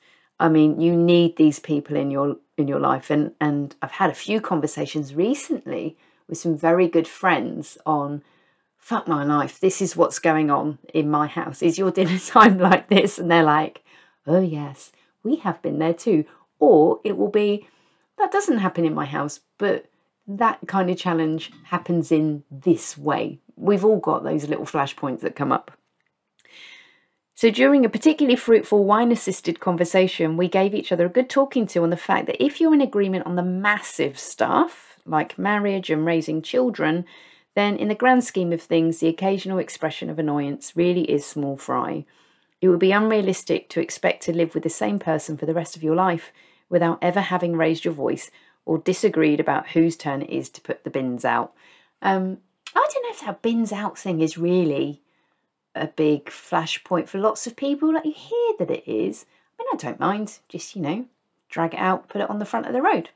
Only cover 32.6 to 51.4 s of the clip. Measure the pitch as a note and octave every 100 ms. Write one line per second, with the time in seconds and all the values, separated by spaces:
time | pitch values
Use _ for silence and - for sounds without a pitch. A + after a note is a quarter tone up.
32.6 | D#4+ D4+ C4+ G3+ G3 F#3 - F3+ F3+ F#3
33.6 | G#3 G#3+ - - C#3+ C3+ - - A2+ -
34.6 | E4+ - - _ E3 D#3 D#3 - G3 G#3
35.6 | G3+ G3 F#3 D#3 D#3+ E3 D#3 D#3 - B3+
36.6 | B3+ G3+ D#3 E3+ F3 - - _ _ -
37.6 | G3+ - G#3 G#3 B3 B3+ B3 F#3+ F3 E3+
38.6 | - E3 E3 E3 E3 E3 F#3+ G3 F#3+ F#3
39.6 | - - D#3+ - E3 D#3 D3+ D3 C#3+ C#3+
40.6 | - E3+ F3 F3+ D#3+ D3 - D3+ C#3 C#3
41.6 | - B2+ - - - _ _ _ _ _
42.6 | F#3 F3 F#3+ G3+ A3 G#3+ F#3+ F3+ - D#3
43.6 | - E3+ E3 - F#3 - - E3+ E3 E3
44.6 | E3 - G#3 G3+ - D#3 - D3 D3+ E3
45.6 | D#3+ D#3+ D#3 E3 F#3+ E3+ - _ _ _
46.6 | - F3 E3+ E3 F3 F#3 F#3 F3+ F3 D#3+
47.6 | D#3+ E3 F3 D3+ B2 - - _ _ _
48.6 | - D#3+ F3+ F#3 G#3 D#3+ D#3 D3 D3 C#3+
49.6 | - E3 E3 D#3+ D3 C#3 - C3+ C3 -
50.6 | - - - C#3 C3 B2 B2+ A#2